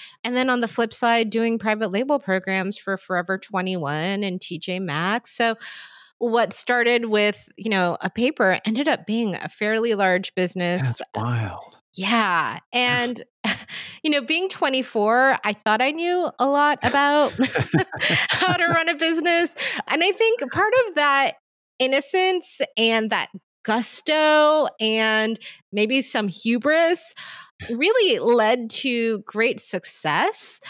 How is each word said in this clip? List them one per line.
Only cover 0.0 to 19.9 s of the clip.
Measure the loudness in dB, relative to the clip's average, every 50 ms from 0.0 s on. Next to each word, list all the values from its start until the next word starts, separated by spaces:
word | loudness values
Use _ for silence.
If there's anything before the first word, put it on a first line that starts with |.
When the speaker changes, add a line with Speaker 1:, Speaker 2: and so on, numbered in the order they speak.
| -16 -18 -18 _ -8
Speaker 1:
And | -4 -2
then | 0 0 2
on | 0 0
the | 0 -2
flip | 0 -2 -2 -2 -2
side, | -2 0 2 2 2 2 0
doing | 0 -2 0 0 -2 -2
private | -2 -2 -2 -2 -2 -2 -2
label | -2 0 0 0 -2
programs | 0 0 -2 -2 0 0 -2 -2 -2 -2 -6 -8
for | -6 -6 -6
Forever | -6 -4 -4 -2 -2 -2 -2 -4 -6
twenty-one | -6 -6 -4 -4 -2 -2 -4 -4 -2 -2 -2 -2 -2 -2 -2 -2 -4
and | -4 -4 -6
T | -8 -10 -10 -10
J | -8 -6 -6 -6
Maxx. | -4 -4 -4 -2 -2 -2 -2 -2 -4 -6
So | -4 -2 0 -2 -2 -4 -8 -16 -16 -16 -18 -20 -20 -20 -20 -20 _ -6
what | -4 0 0 0 0 0 -2
started | -6 -4 -2 0 2 2 4 2 2 2
with, | 2 2 2 2 2 0 -2 -10 -20 -16
you | -8 -4 -2
know, | 0 2 2 0 0 -2
a | -4 -6
paper | -2 0 0 0 2 2 2 2 2 2 0
ended | -2 -2 0 0 0
up | 0 -2 -2
being | -4 -2 -2 0 -2 -4
a | -6 -8 -10
fairly | -8 -4 -4 -2 -2 0 0 0 0
large | 2 2 2 2 2 0 -2 -2
business. | -2 -2 -2 -2 -2 -2 -2 0 0 -2
Speaker 2:
That's | -2 -4 -4 -8 -10 -8
wild. | -6 -4 -2 -2 -2 -4 -4 -8 -10 -16 -20
Speaker 1:
Yeah. | -20 -20 _ _ -12
Speaker 2:
Yeah. | -6 -4 0 0 0 2 2 0 0 0 -2 -6 -10 _ -6 -2
Speaker 1:
And, | 0 0 2 0 0 0 -2 -4 -8 -12 _ _ _ -6
<laughs> | -4 -4 -6 -8 -14 -14 -14 -14 -14 -14 -6 -2
you | 0
know, | 0 0
being | 0 0 -2 -2 -2 -4
twenty-four, | -4 0 0 0 0 0 -2 -2 -2 0 2 2 4 4 4 4 2 2 0
I | -4 -4
thought | -2 0 0 2 2
I | 2 0 0
knew | -2 -2 0 0 0 0 -2 -2 0
a | 0 2
lot | 4 4 4 2 2 0 -2
about | 0 2 2 2 4 4 4 2 2 2
<laughs> | 0 -2 0 0 -2 -2 2 2 0 0 0 -4 -4 -2 0 0 0 0 0
how | -2 0 0 0 2
to | 2 2
run | 2 2 2 0 0
a | -2
business. | 0 0 0 0 0 0 2 2 2 2 0 -2 -4 -6 -4 -4 -6 -6
And | -4